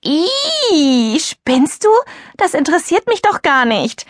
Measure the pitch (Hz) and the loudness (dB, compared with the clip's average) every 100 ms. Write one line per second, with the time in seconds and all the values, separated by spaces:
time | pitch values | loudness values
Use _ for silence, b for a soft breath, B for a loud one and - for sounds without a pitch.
0 | - 294 359 539 587 640 523 330 277 254 | 0 0 0 -2 -4 -2 0 2 2 2
1 | 226 247 - - - 254 285 - 427 440 | 0 -2 -4 -8 -2 2 2 0 2 2
2 | - B B - 370 - 285 339 - 359 | 0 B B -4 -2 0 0 0 0 -2
3 | - 453 415 - 330 269 240 214 233 - | 0 0 0 0 0 2 2 0 -4 -6